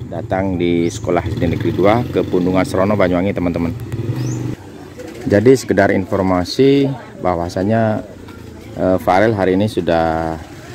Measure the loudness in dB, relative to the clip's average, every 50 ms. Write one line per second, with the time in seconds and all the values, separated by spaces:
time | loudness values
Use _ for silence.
0 | -12 -10 -8 -8 -6 -4 -2 -2 -2 -2 0 0 0 2 2 2 0 0 -2 -4
1 | -2 0 0 0 0 -2 -2 -2 0 0 0 0 -2 -2 0 2 4 4 4 4
2 | 2 0 0 -2 0 0 0 0 2 2 2 0 0 0 0 0 2 2 2 2
3 | 2 2 2 2 0 0 -2 -2 -2 -2 -2 -2 -2 -4 -4 -6 -8 -8 -8 -6
4 | -4 -4 -4 -4 -4 -4 -4 -6 -6 -8 -8 -10 -12 -16 -18 -18 -18 -18 -16 -16
5 | -16 -14 -12 -6 -2 2 4 6 6 6 6 6 4 0 2 4 4 4 2 0
6 | -2 -2 0 0 2 2 2 0 0 -2 0 2 4 4 4 4 2 0 -2 -6
7 | -10 -16 -12 -6 -2 -2 0 0 -2 -4 -2 -2 0 2 2 2 2 2 0 -2
8 | -6 -10 -16 -18 -18 -18 -18 -18 -18 -18 -18 -18 -16 -12 -6 -2 0 2 2 2
9 | 2 4 4 6 4 4 2 2 2 2 2 2 2 0 -2 -2 0 2 2 2
10 | 2 2 0 0 -2 -4 -4 -6 -10 -14 -16 -16 -16 -12 -8